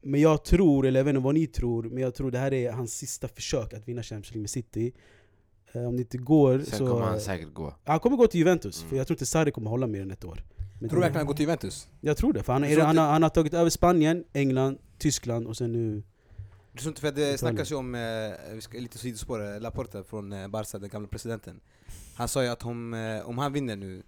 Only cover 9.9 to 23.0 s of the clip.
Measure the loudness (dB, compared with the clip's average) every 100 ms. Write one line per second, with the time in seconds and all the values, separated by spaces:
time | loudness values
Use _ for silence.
9.9 | -4 -8 -10 -12 -12 -14 -12 -14 -10 -2
10.9 | 2 2 2 -2 0 0 0 -4 -10 -16
11.9 | -8 -2 2 2 2 2 2 4 6 6
12.9 | 6 6 6 4 4 2 4 2 4 4
13.9 | 6 4 2 -2 0 2 2 0 -2 _
14.9 | _ -2 -2 -4 -4 -4 -6 -4 -2 -2
15.9 | -4 -10 _ _ -20 -20 -20 _ -10 -8
16.9 | -4 -6 0 0 0 0 -2 -2 -4 -6
17.9 | -6 -4 -4 -6 -10 -12 -14 -14 -12 -12
18.9 | -10 -10 -10 -8 -6 -6 -8 -8 -8 -8
19.9 | -10 -10 -10 -10 -10 -8 -8 -8 -10 -10
20.9 | -12 -10 -10 -8 -10 -10 -20 _ _ _
21.9 | -20 -20 -8 -4 -2 -2 -4 -8 -8 -8
22.9 | -6